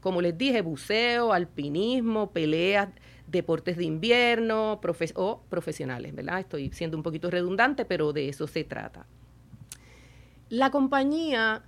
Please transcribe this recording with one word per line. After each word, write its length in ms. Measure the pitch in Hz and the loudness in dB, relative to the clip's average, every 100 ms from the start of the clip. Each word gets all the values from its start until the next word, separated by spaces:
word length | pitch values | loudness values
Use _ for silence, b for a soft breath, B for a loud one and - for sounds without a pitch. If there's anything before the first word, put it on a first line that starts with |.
como 220 | 190 180 | -2 2
les 140 | 175 165 | 0 2
dije, 240 | 269 240 | 2 2
buceo, 680 | 165 143 - 214 240 240 233 | 0 -4 -2 2 4 2 4
alpinismo, 1000 | 185 175 - 143 151 214 254 226 220 202 | 2 2 -4 -4 0 2 2 0 0 0
peleas, 580 | 175 156 160 175 202 202 - B B - | 0 2 2 4 2 0 -6 B B -4
deportes 500 | 175 170 160 180 170 | -2 0 -2 -2 -2
de 80 | |
invierno, 960 | 170 156 214 240 240 233 226 220 220 208 | -2 -2 4 4 6 4 2 0 0 -2
profe-, 320 | 180 165 165 | -4 -2 -4
o 280 | - 185 233 - | -2 -2 -2 -6
profesionales, 680 | 175 165 151 135 123 120 | -6 -6 -6 -6 -6 -8
¿verdad? 260 | 143 135 180 | -10 -6 -6
Estoy 300 | 190 151 139 | -6 -6 -6
siendo 240 | - 165 160 | -6 -6 -4
un 60 | |
poquito 280 | 160 156 175 | -6 -4 -2
redundante, 540 | 180 175 196 247 277 | -2 -2 2 2 2
pero 280 | 220 180 151 | -2 0 0
de 160 | 147 139 | 0 -4
eso 180 | 139 151 | -4 -6
se 180 | 160 | -6
trata. 420 | 156 117 - - - - - - - - - B B B B B B B - | -6 -8 -10 -14 -20 -20 -20 -20 -20 -20 -20 B B B B B B B -6
La 220 | 226 269 | 0 2
compañía 920 | 277 269 277 269 302 320 247 220 220 | 4 2 4 2 0 0 2 2 0